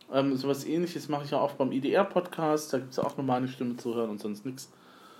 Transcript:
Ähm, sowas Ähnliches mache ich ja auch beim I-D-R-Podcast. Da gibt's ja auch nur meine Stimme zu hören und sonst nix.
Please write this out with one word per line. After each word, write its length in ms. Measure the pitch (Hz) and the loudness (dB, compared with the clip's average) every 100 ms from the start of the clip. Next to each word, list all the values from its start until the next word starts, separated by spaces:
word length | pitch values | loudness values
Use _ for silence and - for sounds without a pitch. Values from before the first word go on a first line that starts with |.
| - | -2
Ähm, 240 | 131 139 127 | 2 4 2
sowas 280 | 139 139 | 2 0
Ähnliches 440 | - 160 170 147 143 | 0 0 0 -4 -4
mache 160 | 143 | -4
ich 80 | 143 | 0
ja 80 | 139 | 2
auch 140 | 139 | 2
beim 180 | - 127 | 2 0
I-D-R-Podcast. 1000 | 135 131 156 196 180 180 - 156 151 151 | 2 2 4 4 2 0 0 2 2 2
Da 60 | 131 | -2
gibt's 200 | 131 - | -2 -2
ja 40 | |
auch 140 | - - | -2 0
nur 100 | 135 | 0
meine 220 | 123 131 | 2 0
Stimme 280 | - 123 120 | -2 -4 -4
zu 180 | 120 117 | -2 -2
hören 140 | 113 | -2
und 100 | 101 | -4
sonst 260 | 107 104 131 | -6 -6 -8
nix. 240 | 131 - - - - - - | -10 -12 -20 -20 -20 -20 -20